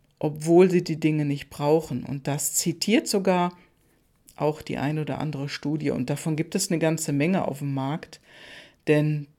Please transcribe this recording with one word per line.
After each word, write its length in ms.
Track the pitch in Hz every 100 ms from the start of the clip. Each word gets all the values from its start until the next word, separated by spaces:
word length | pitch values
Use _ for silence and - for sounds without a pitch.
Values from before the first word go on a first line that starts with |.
| _ -
obwohl 480 | 156 151 151 170 185
sie 140 | 175
die 160 | 165 156
Dinge 240 | 156 156
nicht 260 | 147 143 -
brauchen. 540 | - 147 160 160 123
Und 240 | - 143 147
das 260 | 143 -
zitiert 540 | - 180 160 - 220 -
sogar 500 | 208 190 185 175 - _ _ _ _ _ _ _ -
auch 260 | 147 151
die 160 | - -
ein 220 | 143 156
oder 200 | 143 131
andere 280 | 156 143 143
Studie. 440 | - 147 151 139
Und 180 | - 127
davon 260 | 143 165 151
gibt 200 | 160 202
es 140 | -
eine 80 | 165
ganze 360 | 160 160 -
Menge 340 | 143 156 185 -
auf 120 | 143
dem 140 | 143
Markt. 460 | 135 135 156 - - _ - - - - _ -
Denn 400 | 151 151 151 143